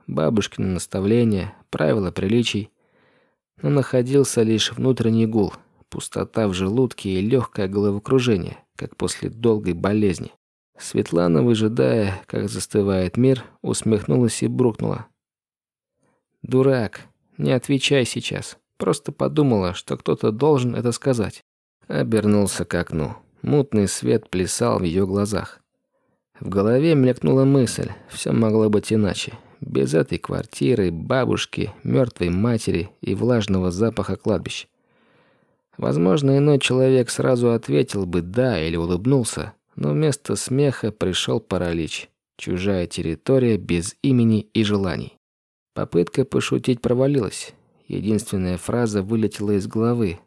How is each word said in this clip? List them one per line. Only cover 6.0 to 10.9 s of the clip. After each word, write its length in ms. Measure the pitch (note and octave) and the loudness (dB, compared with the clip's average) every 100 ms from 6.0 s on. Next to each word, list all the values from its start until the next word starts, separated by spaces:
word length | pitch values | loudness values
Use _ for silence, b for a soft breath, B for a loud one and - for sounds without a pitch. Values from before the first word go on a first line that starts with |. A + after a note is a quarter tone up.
| - - G2 - G#2+ | -8 -6 -4 0 0
в 60 | |
желудке 560 | F2+ F#2+ A#2 B2+ - G2+ | 0 0 0 0 -2 -4
и 120 | F#2 | -2
легкое 460 | G#2 C3 A#2 - F#2+ | 0 0 0 -4 -2
головокружение, 920 | G2+ G#2 G2+ - C3 B2 G2+ F2 - _ - | 0 0 -2 0 0 2 0 -2 -10 _ -14
как 200 | - - | -14 -6
после 340 | A2+ - G2 | -6 -4 -8
долгой 440 | G#2+ A#2 G#2+ G2 | -2 2 2 0
болезни. 580 | E2+ G2 G#2+ G2+ D#2+ - - _ _ _ _ | -2 0 2 2 0 -8 -16 _ _ _ _
Светлана, 640 | - | -6